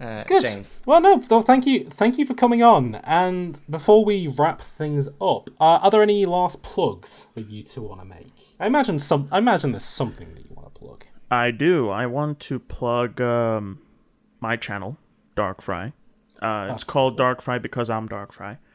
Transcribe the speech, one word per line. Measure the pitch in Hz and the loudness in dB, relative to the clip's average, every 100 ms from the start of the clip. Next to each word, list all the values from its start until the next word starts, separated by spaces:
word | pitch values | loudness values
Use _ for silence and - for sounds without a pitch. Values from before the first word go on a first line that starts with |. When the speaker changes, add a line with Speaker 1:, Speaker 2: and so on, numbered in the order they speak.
Speaker 1:
uh, | 120 107 | -14 -12
Speaker 2:
Good. | - 370 | 0 2
Speaker 1:
James. | 123 101 101 - - | 2 -2 -10 -12 2
Speaker 2:
Well, | 320 | 4
no, | 370 392 - | 6 4 4
well, | 226 | 2
thank | 226 262 254 | 4 4 4
you, | 262 - | -2 -4
thank | - 220 247 | 0 0 2
you | 294 | -2
for | |
coming | 254 240 240 | 0 2 6
on. | 233 196 123 104 | 6 6 4 -6
And | - 160 185 180 175 147 - | -2 0 0 -2 -6 -10 -10
before | 156 147 214 | -4 4 6
we | 214 202 165 | 6 0 -2
wrap | 127 156 160 | 0 0 0
things | - - 151 147 143 - | -12 -10 -4 -4 -4 -4
up, | 190 - - - | -2 -2 -6 2
uh, | 160 - | 4 6
are | 190 | 6
there | 214 | 6
any | 214 208 190 | 4 2 0
last | 180 180 - | 0 -2 -4
plugs | - - 160 92 - - - - | -8 -2 -2 -4 -12 -16 -14 -14
that | 104 | -14
you | 107 | -14
two | 101 - | -14 -14
wanna | 107 95 92 | -14 -16 -18
make? | 92 - _ _ _ | -20 -20 _ _ _
I | 190 | -2
imagine | 285 262 156 | 0 0 -2
some, | - 147 143 | 0 -2 0
I | 180 | 0
imagine | 240 190 147 | 2 2 0
there's | 104 - | -4 -6
something | - 123 - 80 | -6 -6 -8 -18
that | 80 | -20
you | - - | -20 -20
wanna | - | -20
plug. | - - - - - - | -20 -20 -20 -20 -20 -4
Speaker 3:
I | 123 120 | 0 0
do. | 117 151 175 113 | 0 0 2 0
I | 98 123 | -2 -4
want | 127 151 147 | -4 -4 -6
to | - 131 | -8 -10
plug, | - - 123 120 120 101 | -8 -6 -2 -2 -2 -2
um, | 123 120 117 110 101 98 _ _ _ _ _ _ | -2 0 0 -2 -6 -12 _ _ _ _ _ _
my | 113 113 | -6 -6
channel, | - 101 95 147 _ _ _ - | -6 -10 -10 -14 _ _ _ -4
Darkfry. | 101 95 - 90 101 - _ _ _ _ | -4 -6 -8 -8 -8 -14 _ _ _ _
Uh, | 107 107 98 | -6 -4 -6
it's | - | -10
Speaker 2:
Awesome. | - | -4
Speaker 3:
called | 147 131 117 | 0 0 0
Darkfry | 127 123 - 123 | -2 -2 -6 -6
because | 120 127 117 | -6 -6 -4
I'm | 110 110 | -6 -6
Darkfry. | 104 101 - 98 113 _ | -12 -14 -14 -16 -16 _